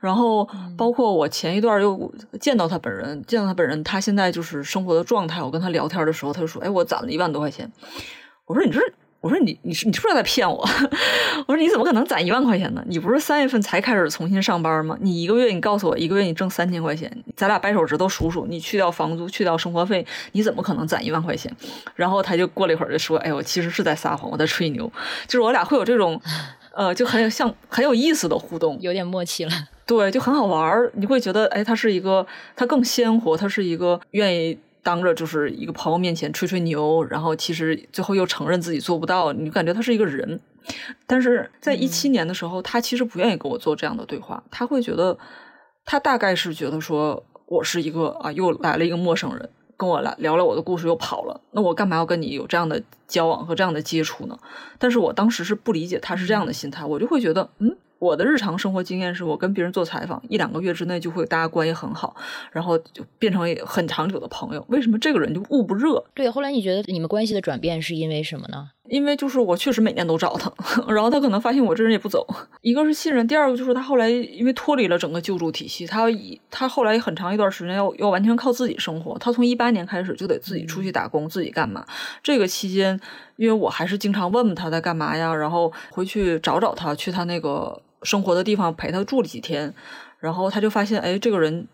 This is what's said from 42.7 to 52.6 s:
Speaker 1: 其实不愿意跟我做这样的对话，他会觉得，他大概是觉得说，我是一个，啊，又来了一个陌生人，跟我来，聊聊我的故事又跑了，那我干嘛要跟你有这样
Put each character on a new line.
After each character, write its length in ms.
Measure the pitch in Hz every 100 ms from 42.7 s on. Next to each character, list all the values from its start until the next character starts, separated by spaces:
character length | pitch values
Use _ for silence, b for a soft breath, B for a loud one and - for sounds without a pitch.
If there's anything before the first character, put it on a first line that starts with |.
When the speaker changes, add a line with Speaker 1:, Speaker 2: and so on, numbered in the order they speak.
| 233
Speaker 1:
其 200 | 233 247
实 40 |
不 160 | 240 165
愿 140 | 233
意 40 | 180
跟 120 | 139
我 60 | 120
做 180 | -
这 120 | 151 151
样 100 | 117
的 80 |
对 140 | 113 143
话， 260 | - - -
他 160 | - 247
会 160 | 277
觉 120 | 233
得， 240 | 165 180 - B B B B B B -
他 120 | 285
大 200 | 294 254
概 180 | 208 180
是 160 | 180
觉 180 | 160 156
得 80 | 156
说， 460 | 156 151 151 135 - - _
我 180 | 170
是 160 | 156 175
一 100 | 156
个， 180 | 160 156 -
啊， 100 | -
又 220 | 147 180 -
来 180 | 165 151
了 80 |
一 60 | 170
个 60 | 170
陌 180 | 180 165
生 180 | 147
人， 140 | - - _ _ _
跟 100 | 185
我 140 | 165
来， 120 | - -
聊 180 | 156 160
聊 80 |
我 100 | 180
的 60 | 120
故 160 | 165 175
事 100 | 165
又 80 | 165
跑 260 | - -
了， 180 | - - _
那 100 | -
我 100 | 190
干 160 | 165 202
嘛 80 | 165
要 80 |
跟 160 | 165 175
你 120 | 156
有 140 | 139 -
这 120 |
样 100 | 175